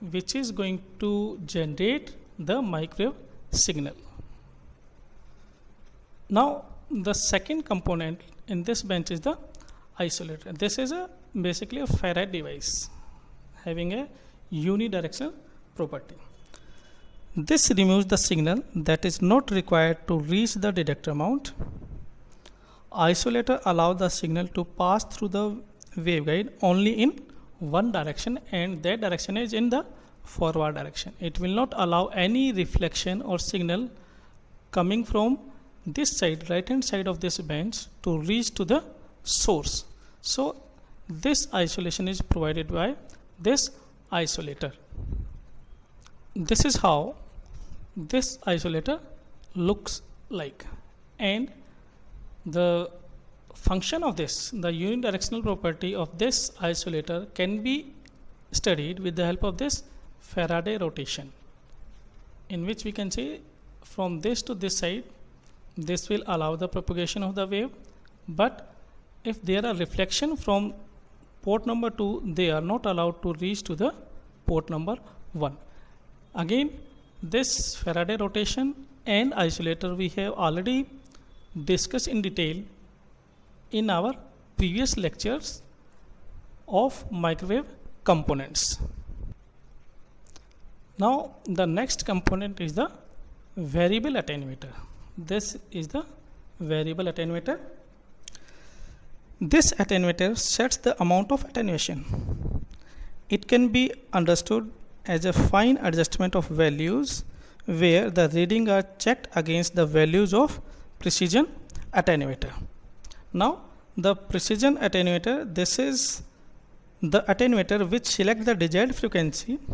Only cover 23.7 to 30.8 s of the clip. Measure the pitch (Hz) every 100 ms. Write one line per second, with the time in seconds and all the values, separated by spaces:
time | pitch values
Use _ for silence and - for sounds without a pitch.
23.7 | 170 170 180 185 - 170 165 180 - 175
24.7 | - 180 208 - - 208 202 208 214 -
25.7 | - - - 165 165 147 165 226 - 190
26.7 | 185 208 220 247 - - - - - 156
27.7 | 165 233 196 151 143 - - - 185 180
28.7 | 175 170 220 208 175 - 202 240 220 240
29.7 | 247 - - - - - - 165 160 151
30.7 | 151